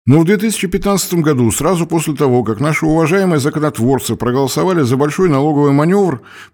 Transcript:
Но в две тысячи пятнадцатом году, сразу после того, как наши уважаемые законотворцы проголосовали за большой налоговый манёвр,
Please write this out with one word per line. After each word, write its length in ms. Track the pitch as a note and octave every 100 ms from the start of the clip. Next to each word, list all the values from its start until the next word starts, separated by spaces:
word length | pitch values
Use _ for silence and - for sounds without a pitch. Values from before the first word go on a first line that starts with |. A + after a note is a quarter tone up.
| A#2+
Но 140 | D3+
в 40 |
две 140 | E3 G#3
тысячи 280 | A3 - F#3
пятнадцатом 560 | G3 G3+ G3 - E3+
году, 260 | D#3 C3 A#2
сразу 340 | - D3+ E3+ E3
после 300 | E3 D#3 C#3
того, 260 | C#3 B2
как 160 | A2 A2
наши 260 | D3 D3
уважаемые 540 | D#3 D#3+ D#3 G3 F#3 D3+
законотворцы 800 | C#3+ D3+ D3+ - A#2+ C3 - A2
проголосовали 640 | A#2 B2+ C3 D3+ F3 F3
за 140 | B2 C3
большой 320 | D3 E3 F#3
налоговый 420 | C3+ D3+ C#3+ C#3+
манёвр, 520 | C#3 D#3+ G3+ F#3 B2+ - - -